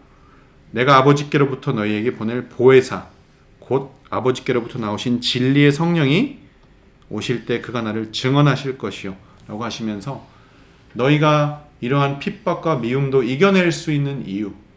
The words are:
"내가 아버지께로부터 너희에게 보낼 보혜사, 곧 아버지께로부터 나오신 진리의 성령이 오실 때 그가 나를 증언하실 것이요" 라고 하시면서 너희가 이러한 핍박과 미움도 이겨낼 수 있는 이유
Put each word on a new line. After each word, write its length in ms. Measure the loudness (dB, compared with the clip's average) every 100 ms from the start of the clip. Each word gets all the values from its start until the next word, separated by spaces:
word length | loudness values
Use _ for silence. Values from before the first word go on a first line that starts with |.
| -20 _ _ _ _ _ -8
"내가 280 | 0 4 6
아버지께로부터 720 | 6 4 2 0 0 -2 -4
너희에게 420 | -2 -2 -2 -2
보낼 340 | -4 -4 -6 -8
보혜사, 580 | 2 6 6 6 -2 -12 -20 _ _ _ -16
곧 340 | -6 -4 -6 -18 _
아버지께로부터 680 | -4 -2 -2 -2 -2 -4 -6
나오신 420 | -6 -4 -2 -2
진리의 520 | -2 0 2 4 4
성령이 680 | 4 0 2 2 2 0 -6 -20 _ _ _ _ _ -12
오실 380 | -8 -4 -4 -4
때 160 | -6
그가 180 | -4 -6
나를 320 | -4 -6 -6
증언하실 640 | -4 0 4 4 2 -4 -8
것이요" 400 | -8 -8 -12 -12 -18 -20 -14
라고 160 | -10
하시면서 640 | -8 -8 -8 -8 -10 -12 -16 -20 -20 _ -20 _ _
너희가 720 | -2 2 4 4 2 0 -4 -16 -8
이러한 400 | -2 0 0 -2
핍박과 560 | -8 -6 -4 -4 -2 -2
미움도 480 | -2 -2 0 0
이겨낼 480 | 0 2 4 4 2
수 180 | 0 -2
있는 340 | -2 -2 -6 -6
이유 240 | -6 -8 -12 -20